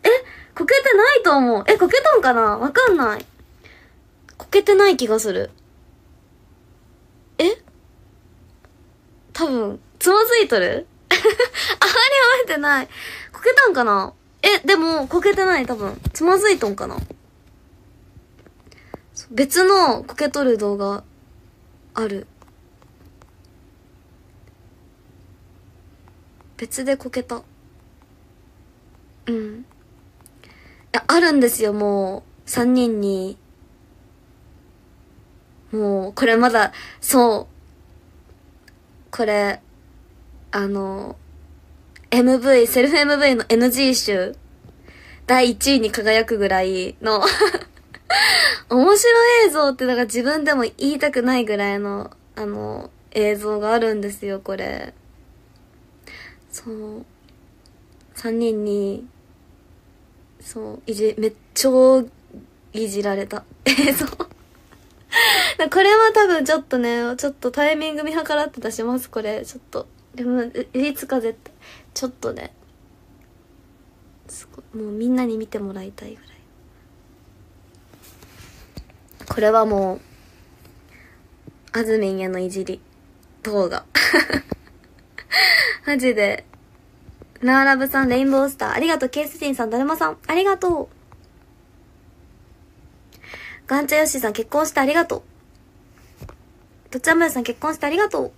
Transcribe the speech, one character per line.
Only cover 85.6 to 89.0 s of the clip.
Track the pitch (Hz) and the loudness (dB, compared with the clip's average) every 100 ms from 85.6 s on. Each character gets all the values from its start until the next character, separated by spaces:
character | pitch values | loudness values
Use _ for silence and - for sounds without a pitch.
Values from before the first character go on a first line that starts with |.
| - - - | 0 -2 -4
マ | 277 | 0
ジ | 254 | 0
で。 | 214 202 - - - _ _ _ _ - - - - | 0 -2 -2 -12 -20 _ _ _ _ -20 -20 -20 -4
ナ | 247 269 | 2 4
ー | |
ラ | 269 269 | 4 2
ブ | 269 | 0
さ | 269 | -2
ん、 | 262 | 0
レ | 247 | 0
イ | |
ン | 269 | 2
ボ | 269 | 2
ー | 277 | 0
ス | |
タ | 269 220 | -4 -6
ー、 | |
あ | - | -2
り | 330 | -2
が | |
と | 311 | -2